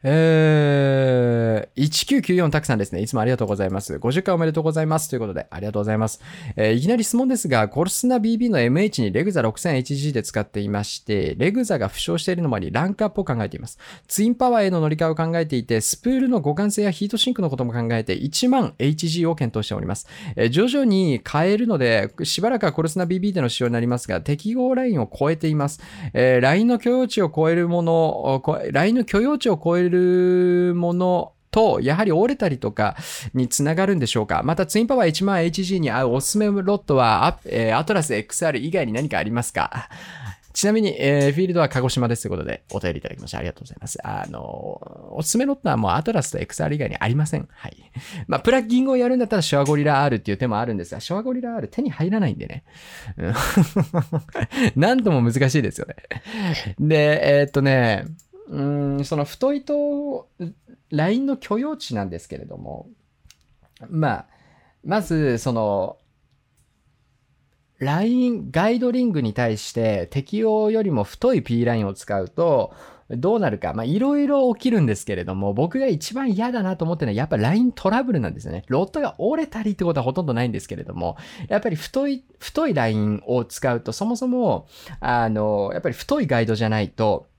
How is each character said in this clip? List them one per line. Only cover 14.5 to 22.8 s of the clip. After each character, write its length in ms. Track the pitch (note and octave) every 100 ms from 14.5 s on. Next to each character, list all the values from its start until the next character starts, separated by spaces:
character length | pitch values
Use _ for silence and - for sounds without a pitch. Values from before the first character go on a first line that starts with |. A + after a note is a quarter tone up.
| A#3+
ー 40 |
へ 60 | G3
の 100 | F3+
乗 80 | D#3
り 80 | D#3
換 120 | D#3+
え 0 |
を 40 |
考 240 | D#3 E3 E3+
え 60 |
て 120 | D#3+ C3+
い 100 | A2+
て、 160 | A2+
ス 160 | - -
プ 100 | A#3
ー 120 | C4
ル 80 | B3+
の 100 | A#3+
互 140 | C#3+
換 160 | D3 G#3
性 120 | G3+
や 80 | G#3
ヒ 140 | E3
ー 40 | G#3
ト 100 | A3+
シ 120 | -
ン 40 |
ク 80 | B3
の 80 | E3+
こ 80 | C3
と 80 | B2
も 80 |
考 200 | A#2 A#2
え 80 | A#2
て、 120 | A2
一 340 | F#2 C#3+ - B3
万 260 | C4 A3 -
エ 80 | C3+
イ 100 | D3+
チ 140 | E3+
ジ 160 | E3 E3
ー 40 |
を 40 |
検 220 | D#3+ A#2+ A2
討 60 |
し 60 | G#2
て 60 |
お 60 | G2+
り 40 |
ま 120 | G2 G2+
す。 120 | - - G3+
え 120 | A2+ A#2
ー、 20 |
徐 180 | C3+ A#3+
々 200 | C#4 C4
に 340 | F#3+ F3+ B2 -
変 200 | D3 F3
え 80 | G#3
る 80 | A#3
の 100 | F3+
で、 340 | B2 A2+ G#2 -
し 180 | D#3 -
ば 80 | G#3
ら 100 | B3+
く 60 |
は 80 | F#3+
コ 80 | D3